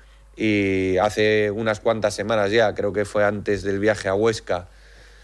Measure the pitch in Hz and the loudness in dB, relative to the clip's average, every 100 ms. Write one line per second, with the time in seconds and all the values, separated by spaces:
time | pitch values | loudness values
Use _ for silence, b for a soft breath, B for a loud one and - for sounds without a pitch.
0 | b b b - 110 104 98 95 95 90 | b b b -4 0 0 0 0 0 2
1 | 104 110 107 107 104 104 110 104 117 113 | 0 2 2 2 0 -2 -4 -2 0 0
2 | 104 104 104 110 101 113 107 90 104 98 | -2 -2 -2 0 2 2 2 0 -4 -2
3 | 98 107 104 104 95 98 95 98 104 104 | -2 2 0 0 -4 -2 -2 0 0 0
4 | 98 98 113 110 - 87 87 b b b | 0 2 2 0 -4 -6 -6 b b b
5 | b b | b b